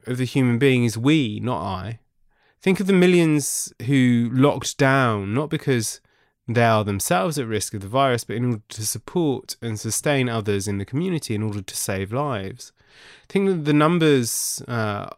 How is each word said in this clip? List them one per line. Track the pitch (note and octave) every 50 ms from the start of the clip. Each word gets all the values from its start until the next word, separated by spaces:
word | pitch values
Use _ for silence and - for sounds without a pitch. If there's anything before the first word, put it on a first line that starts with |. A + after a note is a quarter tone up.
| -
of | - B2+
the | B2 B2+
human | A#2+ - C#3+ B2+ B2 A#2+ A#2
being | C#3 C#3 C3 B2 A#2+
is | A#2 G#2
we, | A2 A#2 C#3 D#3 D#3+ C3+ G#2+ G#2 G#2
not | G#2+ A#2+ B2 D#2+
I. | E2 G2+ F#2+ F2+ F#2 G#2 A2+ - _ _ _ _ _ _ _ _ _ _ _ _ -
Think | F#3+ F#3+ F3
of | G3+
the | F#3 G3
millions | F3+ F3+ F3+ F3+ F3 E3 D#3+ D3+ D3 C3+ - - - - - _ - A#2
who | A#2 C#3 C3+ B2+ B2 A#2+ A#2 A#2 A#2 B2
locked | B2+ C3+ C#3+ F#2+ B2+ - - - -
down, | C#3+ C3+ C3+ C#3 C3 A#2+ A2 G2+ G2 G2 G#2
not | C3+ D3+ C#3+
because | D#3+ D3+ - D3 C3+ A#2+ G#2+ - - - _ _ _ _ _ _ _ _ -
they | - A2+ A#2+ A#2
are | A2+ A2+ A2 G#2
themselves | G2+ G2+ G2 - - F3 F#3 F#3+ F3+ D3 D3
at | B2
risk | A2+ A2 G2+ - - -
of | G#2 G2
the | G2
virus, | A2 C3+ C#3 C3+ B2 A#2 -
but | - G#2
in | A2+ B2
order | B2 A#2+ G#2 - -
to | - - G#2+
support | - - A2 - - - F3+ E3 D3 B2+ - - - - -
and | - A#2 G#2+ G#2
sustain | - A2+ G#2 - - D#3 D3 C3+ B2+ B2
others | A2+ A2+ G#2 G#2+ G2+ G2 F#2+
in | G#2 G2+ G2
the | G2
community | - - C#3+ F3 F#3+ F3 D3+ - - A2
in | G#2 A2
order | A2 G2+ G#2
to | F#2+ - -
save | - - - G2+ F#2+ G2 F#2+
lives. | A2 C3 D3 D3 B2 G2+ F#2+ F#2+ A2 - - - _ _ _ _ _ - - - - - _ _
Think | - G3 G3 G3
of | F#3+ E3 D3
the | D3 D3+
numbers, | D3 D3+ D#3+ F3 F3 D#3+ D#3 C#3+ C3 A#2+ A2+ - - - - - - A#2
uh, | - B2 A#2 A2 G#2+ G2+ G2+ - - -